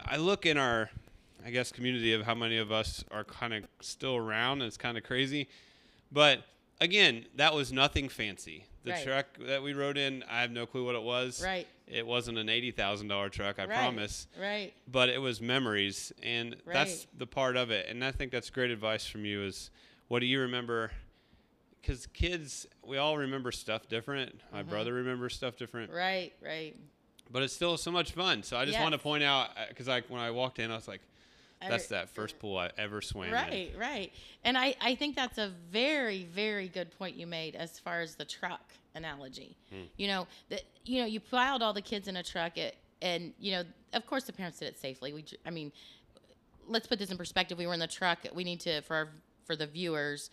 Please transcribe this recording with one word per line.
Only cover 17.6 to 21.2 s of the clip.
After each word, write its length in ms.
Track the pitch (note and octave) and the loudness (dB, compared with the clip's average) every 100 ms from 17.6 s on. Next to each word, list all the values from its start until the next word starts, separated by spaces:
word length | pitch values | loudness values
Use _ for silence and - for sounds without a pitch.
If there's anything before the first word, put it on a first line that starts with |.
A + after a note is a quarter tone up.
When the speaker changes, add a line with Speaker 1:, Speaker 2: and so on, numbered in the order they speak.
| B2 | 2
Speaker 1:
it. 160 | G#2+ - | 0 -2
And 140 | A#2 | -2
I 80 | C3 | -2
think 200 | C3+ C3+ | -2 -2
that's 180 | B2 - | -4 -4
great 220 | - B2 | 0 0
advice 340 | A2+ A2 A2 - | 2 0 0 -2
from 200 | G#2+ G#2 | -6 -4
you 180 | G2+ | -2
is, 280 | G2 - - - - - - | -2 -6 -12 -16 -20 -20 -2
what 120 | A#2+ | 0
do 60 | B2 | 2
you 140 | C3+ | 2
remember? 520 | B2+ B2 A#2 A#2 A2 - - - | 2 -2 -2 -2 -2 -6 -14 -20